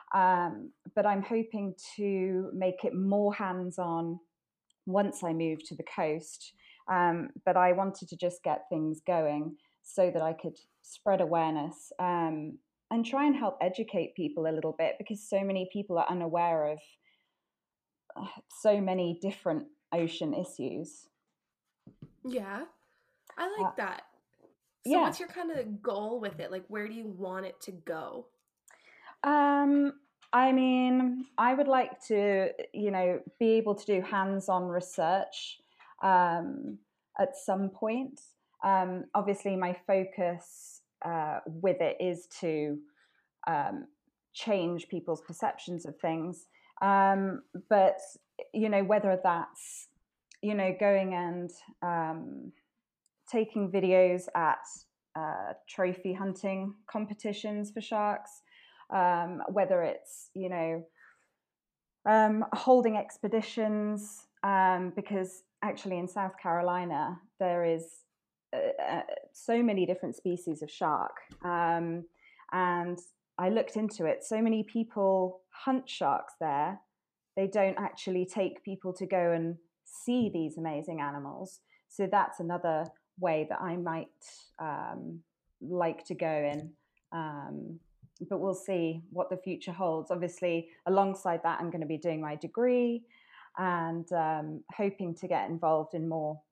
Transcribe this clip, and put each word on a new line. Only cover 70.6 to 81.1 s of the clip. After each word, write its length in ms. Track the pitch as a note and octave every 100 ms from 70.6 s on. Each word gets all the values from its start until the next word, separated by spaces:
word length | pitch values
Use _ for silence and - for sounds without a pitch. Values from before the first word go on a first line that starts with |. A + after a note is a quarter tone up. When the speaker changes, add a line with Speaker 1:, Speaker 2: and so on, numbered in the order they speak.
Speaker 1:
of 80 | D3
shark. 520 | - E3+ C#3+ - - - -
Um, 640 | F3+ F3 E3+ E3+ E3+ E3+ E3+ _ _ - -
and 480 | F#3 F3+ F3 F3 F3 - _ _ -
I 100 | F#3
looked 280 | A3+ - A3
into 280 | G#3+ - D#3+
it. 180 | -
So 200 | - A3
many 180 | A3+ A3
people 800 | G#3+ A3+ A3+ G#3+ G3 F#3+ F#3 F#3 _
hunt 400 | - - C4 B3+
sharks 460 | - D3 C3+ - -
there. 400 | D#3+ C#3+ D#3 G3 _ _ _ _ _ -
They 120 | F#3+
don't 320 | G#3 G3 F#3+
actually 480 | G3 - - F3+ F#3
take 340 | A3 F#3+ -
people 300 | - F#3+ F#3
to 140 | F#3 F#3
go 240 | F#3 E3+
and 260 | E3 E3 E3+ _ _ -
see 440 | - - B3 A3
these 260 | E3+ D#3 D#3+
amazing 460 | E3 D3 D#3 D#3+
animals. 600 | D3